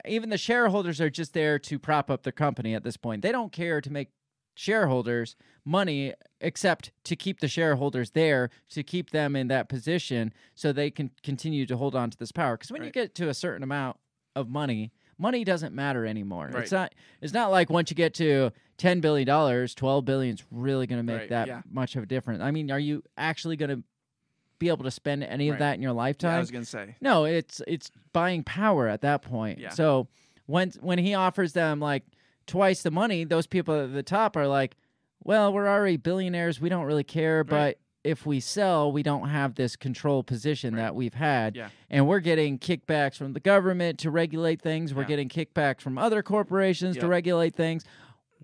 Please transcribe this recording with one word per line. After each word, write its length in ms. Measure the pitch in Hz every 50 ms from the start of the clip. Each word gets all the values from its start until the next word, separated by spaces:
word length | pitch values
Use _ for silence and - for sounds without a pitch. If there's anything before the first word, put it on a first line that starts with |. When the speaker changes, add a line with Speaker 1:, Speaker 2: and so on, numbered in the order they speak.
| - -
Speaker 1:
even 220 | 208 226 220 226
the 80 | 214 185
shareholders 600 | - - 233 247 240 214 185 208 190 175 165 139
are 120 | 165 156
just 220 | 135 - 165 - -
there 240 | 160 156 151 151 143
to 180 | - - 151 139
prop 320 | - - 151 147 135 -
up 140 | 139 123 -
their 100 | 135 -
company 400 | - - 107 113 - 107 110 113
at 100 | 107 -
this 140 | 120 110 -
point. 240 | - 120 110 104
They 100 | - 196
don't 200 | 240 254 233 190
care 280 | - 165 175 170 165 147
to 120 | 139 135
make 180 | 143 143 135 - _ _ _ _ _ _ _ _ _ -
shareholders 800 | - 190 214 226 196 151 131 127 113 120 120 120 117 117 - _ _ _ _ _ -
money 480 | 143 156 190 202 180 151 139 139 135 - - _ _ _ -
except 520 | - 170 - - - 190 165 - - - - _ -
to 100 | - 175
keep 260 | - - 196 190 -
the 60 | - 143
shareholders 640 | - 170 165 160 147 127 139 143 - 127 120 -
there, 380 | - 160 160 156 143 131 123 120 - _ _ _
to 140 | - 156 139
keep 260 | - - 180 - -
them 260 | - 156 151 143 143
in 140 | 135 131 120
that 180 | 135 131 113 -
position 640 | 139 131 110 151 170 175 - - 135 120 113 110 - _ _ _ _
so 180 | - - 151
they 180 | 139 135 147 147
can 220 | - - 147 127 - _ -
continue 420 | - 143 123 - 160 156 143 131
to 100 | 110 127
hold 180 | 117 135 139 127
on 160 | 131 120 117
to 80 | - -
this 140 | 117 110
power. 240 | - 170 165 135 117
'Cause 160 | 110 - -
when 100 | 233 311
you 40 | 320 294
Speaker 2:
Right. 60 | -
Speaker 1:
get 220 | 254 233 - -
to 120 | - 175 156
a 60 | 135
certain 300 | - - 180 117 - 135
amount 340 | 131 143 143 135 127 - - _ _ _ _ _ _ -
of 140 | 139 135 117
money, 440 | 123 147 151 135 120 107 110 113 - _ _ _ _ -
money 260 | 170 226 254 247 226
doesn't 320 | 190 185 170 160 143 -
matter 300 | 135 139 143 135 123 113
anymore. 420 | 110 110 107 101 98 92 85 76 65 -
Speaker 2:
Right. 100 | 123 117
Speaker 1:
It's 80 | -
not, 240 | 190 185 180 - - _ _ - _ _
it's 140 | - 151 139
not 180 | 226 240 202
like 180 | 190 185 170 -
once 200 | 160 170 165 -
you 40 | 156
get 180 | 143 170 160 -
to 360 | - 170 156 143 135 135 117 - _ _ _ _ -
ten 240 | - 180 180 180
billion 240 | 156 156 151 143 135 127
dollars, 480 | 139 156 156 139 123 123 127 123 -
twelve 300 | - 131 131 139 143 131
billion's 380 | 117 135 135 131 123 113 - - -
really 360 | - 117 123 135 135 131 131 120
gonna 160 | 123 120 117
make 160 | 117 117 113
Speaker 2:
Right, 80 | 110 101
Speaker 1:
that 180 | 120 117 110 131
Speaker 2:
yeah. 140 | 123 120 - -
Speaker 1:
much 280 | - 131 131 - - 135
of 60 | 110
a 20 |
difference. 360 | 101 131 131 - - 113 80
I 100 | 95 135
mean, 200 | 147 156 151 139
are 80 | 139 139
you 240 | 147 147 147 147 - _ _ -
actually 400 | 139 160 160 - - 165 165 147
gonna 260 | 151 139 139 120 - _ _ _ _ _ _ _ _ _ _ _ _ _ _ -
be 100 | 165 170
able 160 | 165 - 127
to 60 | 131
spend 300 | - - - 143 143 143 139
any 240 | - - 135 143 147
of 40 | 147
Speaker 2:
Right. 40 | -
Speaker 1:
that 140 | 147 143 135
in 60 | 87
your 100 | 127 131 120
lifetime? 380 | 117 120 123 123 - 175 170
Speaker 2:
Yeah, 60 | 165 170
I 20 |
was 120 | 170 -
gonna 120 | 123 123 117
say. 300 | - - 113 101 101 - -
Speaker 1:
No, 240 | 262 277 233 165 151
it's, 360 | 156 170 165 156 - - - - -
it's 240 | 165 160 - - - _ _ _ -
buying 300 | 170 170 180 180 165 135
power 420 | - - 180 208 220 196 151 123 110
at 140 | 104 -
that 200 | - 143 143 143
point. 380 | - - 127 113 110 107 87 -
Speaker 2:
Yeah. 100 | 117 101
Speaker 1:
So 380 | - 151 160 156 139 131 127 131 _ _ _ _ _ _ _
when, 240 | - 143 175 185 185 - -
when 180 | - 180 180 175
he 140 | 175 196 202
offers 380 | 190 185 185 180 - 190 165
them, 300 | - 175 170 156 151 147
like, 220 | 151 147 143 135 - _ _ _ _ _ _ _ _
twice 380 | - - 185 196 190 185 - -
the 80 | 170
money, 320 | 156 175 214 233 208 170 165
those 240 | 151 165 165 160 -
people 260 | - 185 160 - 156 151 139
at 60 | 127 135
the 100 | 139 123
top 320 | - 185 208 220 208 - 165
are 100 | 143 139
like, 280 | 139 139 135 127 - _ _ _ _ _ _ _ _ _ -
"Well, 280 | - 202 220 208 202
we're 160 | 196 202 202 202
already 300 | 202 202 202 196 175 147
billionaires. 640 | 113 165 180 190 190 180 175 175 170 170 156 120
We 80 | 147 175
don't 160 | 185 175 160
really 180 | 139 151 151 139
care, 360 | - - 165 160 160 160 160
Speaker 2:
Right. 80 | 156 -
Speaker 1:
but 300 | 151 151 147 143 - - _ _ _ _ -
if 200 | 156 160 - -
we 160 | 151 143 131
sell, 520 | 120 - - 208 202 190 175 156 147 147
we 100 | 139 147
don't 280 | 147 147 143 135 - 143
have 260 | 147 147 139 135 113
this 200 | - 131 120 -
control 460 | - - 139 123 - - 147 143 131
position 540 | 123 - 127 113 104 151 151 131 - 123 113
Speaker 2:
Right. 60 | 113 113
Speaker 1:
that 120 | 110 80
we've 200 | 113 127 117 -
had. 400 | 120 160 151 139 123 113 110 104
Speaker 2:
Yeah. 140 | 120 113 101 - - _ -
Speaker 1:
And 180 | - 139 139 147
we're 120 | 190 202
getting 400 | 160 170 165 160 151 147 139 127
kickbacks 560 | - - 180 143 - - 160 151 143 135 -
from 180 | - 147 135 135
the 60 | 151
government 580 | - 196 202 196 185 185 185 180 175 170 160 -
to 100 | - 160
regulate 500 | 147 170 170 165 151 160 165 165 160 156
things. 320 | - 165 156 160 165 151 135
We're 80 | 135
Speaker 2:
Yeah. 60 | 139 143
Speaker 1:
getting 200 | 151 143 139 127
kickbacks 520 | - 165 160 - - 170 151 139 131 -
from 160 | - 135 131 131
other 240 | - 233 220 214
corporations 760 | 190 - 196 208 202 202 185 190 196 190 180 - 180 185 180 131
to 40 |
Speaker 2:
Yep. 80 | - 175
Speaker 1:
regulate 460 | 180 175 170 180 180 165 170 165 -
things. 280 | - 165 165 165 160 - - - - - - - _ _ _ _ _